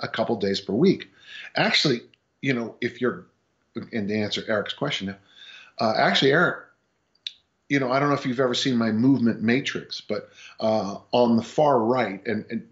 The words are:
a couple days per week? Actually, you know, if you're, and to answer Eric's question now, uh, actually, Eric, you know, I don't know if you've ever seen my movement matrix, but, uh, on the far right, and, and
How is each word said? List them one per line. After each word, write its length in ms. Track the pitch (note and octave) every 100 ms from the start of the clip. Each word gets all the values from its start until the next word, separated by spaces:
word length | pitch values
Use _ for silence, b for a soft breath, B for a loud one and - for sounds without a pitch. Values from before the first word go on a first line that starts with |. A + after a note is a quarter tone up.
a 60 | -
couple 280 | - A2 A2
days 240 | G2 G2
per 120 | -
week? 360 | G2+ F#3 - - B B B B -
Actually, 460 | F#3+ A3+ D#3 A#2+ - _ _ _
you 100 | C3+
know, 220 | B2 A2 -
if 200 | A#2+ -
you're, 260 | B2 F2+ - _ _ _ _ - G2
and 160 | A#2 G2+
to 60 |
answer 280 | G#2+ G#2 G#2 G2
Eric's 260 | G#2+ G2+
question 320 | - C#3+ - G2
now, 100 | G2 B B B B B B
uh, 160 | A2+ A2
actually, 360 | D#3 G3 C#3
Eric, 320 | D3 E3 - - _ _ _ _ _ - - _ _ -
you 120 | C#3+
know, 100 | C3
I 80 | C3
don't 100 | C#3+
know 60 |
if 120 | C#3 C#3
you've 140 | A#2+
ever 140 | B2+
seen 220 | A#2+ C3+ A#2+
my 160 | A2+
movement 500 | A2 C3 C3 A#2 G#2
matrix, 580 | G#2+ B2+ C#3 F2+ - -
but, 280 | - - - B B B
uh, 380 | A2 G#2+ G2 G2 -
on 240 | B2 A#2+ A#2
the 60 |
far 360 | - - D3 C3
right, 480 | A2 B2+ B2+ G2 -
and, 180 | G#2+ -
and 180 | A2+ -